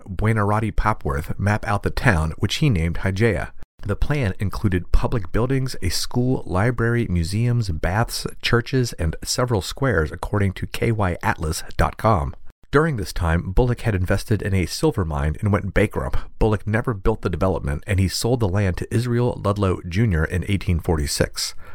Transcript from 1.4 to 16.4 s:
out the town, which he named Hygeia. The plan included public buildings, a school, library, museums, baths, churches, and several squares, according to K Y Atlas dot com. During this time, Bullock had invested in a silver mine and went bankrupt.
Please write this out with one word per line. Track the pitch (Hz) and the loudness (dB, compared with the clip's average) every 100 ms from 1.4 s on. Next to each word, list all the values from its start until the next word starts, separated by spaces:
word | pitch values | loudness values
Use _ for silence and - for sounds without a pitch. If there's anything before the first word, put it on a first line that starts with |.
| 101 107 - | 2 2 0
out | 104 | -2
the | 92 | 0
town, | - 131 85 80 - | 2 4 4 0 -2
which | 104 - | -2 2
he | 156 | 2
named | 95 82 80 | 2 0 0
Hygeia. | 98 98 117 87 - - - _ | -2 2 2 0 -4 -10 -12 _
The | 101 | -6
plan | 98 - 147 104 - | 0 0 2 0 -2
included | 98 - 101 90 - | -4 -2 0 0 4
public | - - 120 - | 4 4 0 -2
buildings, | 101 123 135 131 - | 0 0 0 -2 -2
a | 90 | -2
school, | - - 123 127 131 | -2 -2 0 0 0
library, | - 90 117 120 117 120 107 | -2 0 0 2 0 0 0
museums, | 87 82 101 120 120 101 | 0 0 0 2 2 0
baths, | 76 85 101 120 - - - | -2 0 0 0 -4 -8 -6
churches, | - 120 - 135 120 | 0 0 2 0 0
and | - 82 - | -2 -2 -2
several | - - 123 107 | -4 -2 0 0
squares, | - - 135 90 78 | -2 -2 0 2 0
according | 87 - 104 98 | -2 -4 0 0
to | - 90 | 0 -6
K | - 117 | -2 0
Y | 107 95 85 | 2 0 0
Atlas | 107 - 80 - - - | -2 -2 -2 -4 -4 0
dot | 78 - | 0 2
com. | 107 98 71 - - - - | 2 2 0 -6 -12 -14 0
During | 135 165 120 | 2 2 0
this | 90 | -4
time, | - 82 87 98 | -2 0 0 2
Bullock | 92 123 120 | 2 2 0
had | 117 | 0
invested | 95 90 101 - 101 | 0 0 0 0 -2
in | - | 0
a | 95 87 | 0 0
silver | - 160 110 | 0 0 0
mine | 82 71 78 73 | -2 0 -2 0
and | 104 | 2
went | 98 95 | 2 2
bankrupt. | 101 107 - - - - - | 0 0 0 0 0 0 0